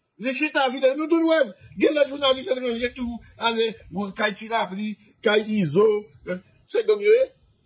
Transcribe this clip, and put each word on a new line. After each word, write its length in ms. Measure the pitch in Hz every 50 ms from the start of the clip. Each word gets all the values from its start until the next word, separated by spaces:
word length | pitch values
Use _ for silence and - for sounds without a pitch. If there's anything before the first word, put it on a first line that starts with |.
| _ _ _
Les 160 | - 202 262 254
chita, 340 | 269 302 302 294 302 269 254
vite, 160 | 247 269 262 262 269
nous 100 | 294 311
tout 140 | 302 339 330
nous-mêmes. 320 | 330 320 320 320 269 208 - - - - -
Il 60 | 175 240
y 40 |
a 160 | - 302 294 277
les 60 | 262
journalistes 420 | 269 294 285 269 262 262 - -
étrangers, 420 | 262 254 254 247 233 226 247 247 -
tout, 260 | 254 247 233 240 214 - - -
allez, 400 | - 220 233 233 226 226 220 - - - -
bon, 220 | 165 185 202 196
Kaiti 360 | 190 - 214 214 196 - 220 214
la 160 | 226 220 202
pris, 320 | 180 190 196 214 214 208 - _ _ _ _
Kai 200 | - 220 208 214 214
Iso, 580 | 214 214 208 185 147 139 190 214 220 208 208 214 - - _ -
hein, 140 | - 180 185 - _ _ _ _
c'est 180 | _ - 480 -
comme 160 | 427 427 415
eux. 280 | 403 415 440 508 523 523 - _ _ _ _ _ _